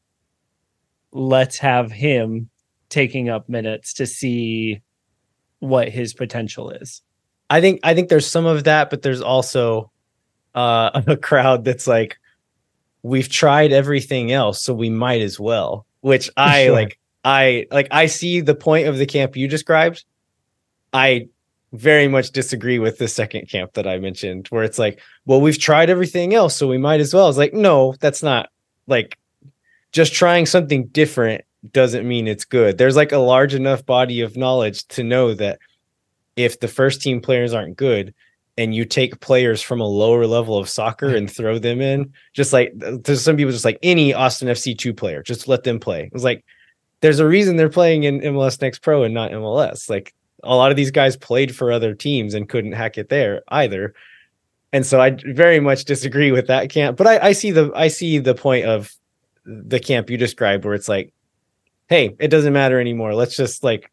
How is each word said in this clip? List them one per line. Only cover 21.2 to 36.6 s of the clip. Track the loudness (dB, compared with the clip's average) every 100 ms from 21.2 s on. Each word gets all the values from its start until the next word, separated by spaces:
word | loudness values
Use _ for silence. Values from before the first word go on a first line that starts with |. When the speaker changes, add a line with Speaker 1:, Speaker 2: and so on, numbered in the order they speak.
| -4 _ _ _ _
Speaker 2:
very | -4 2 4 4
much | 0 -2
disagree | -4 -6 -6 -2 -2
with | -2 -4
the | -6
second | -4 -6 -8 -8
camp | -8 -8
that | -8 -6
I | -6
mentioned, | -8 -10 -10 -10 -8
where | -4
it's | -4 -2
like, | -4 -4 _ _
"Well, | 2 4
we've | 4 2
tried | 4 4 4
everything | 2 0 -2 0
else, | 2 2 0
so | -2
we | 0
might | 0 0
as | 2
well." | 4 4
It's | 4
like, | 0
"No, | 2 4 4 2 2
that's | -2 -2
not, | -2 -2 -4 _ _ _ -4
like, | -2 -2 -12 _ _ _ _ _ _ _
just | 2 2
trying | 4 4 4 4
something | 2 2 -2 -2
different | 0 0 2 -2 -2 -10 _ -4
doesn't | 2 2 2 -4
mean | -4 -4
it's | -6
good." | -2 2 2 4
There's, | 4 4
like, | 2
a | 2
large | 4 4 4
enough | 0 -2 -2
body | 0 0 0 -2
of | -6 -4
knowledge | -2 0 -2 -6 -12
to | -8
know | -2 0 0
that | 0 -6 -6 _ _ _ _ _ _ _ -2
if | -2 -2